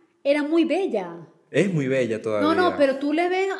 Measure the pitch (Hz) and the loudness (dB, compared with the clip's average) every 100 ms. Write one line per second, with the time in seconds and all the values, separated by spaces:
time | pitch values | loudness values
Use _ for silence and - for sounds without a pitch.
0 | _ _ 277 294 285 330 320 320 370 214 | _ _ 0 0 2 2 2 0 0 -4
1 | 175 170 156 _ _ 131 196 165 131 131 | -6 -12 -18 _ _ 0 2 0 0 0
2 | 120 110 110 107 302 339 349 - 277 262 | 0 -2 -2 0 2 2 2 2 0 0
3 | 285 302 359 370 381 311 | -2 0 0 0 -2 -2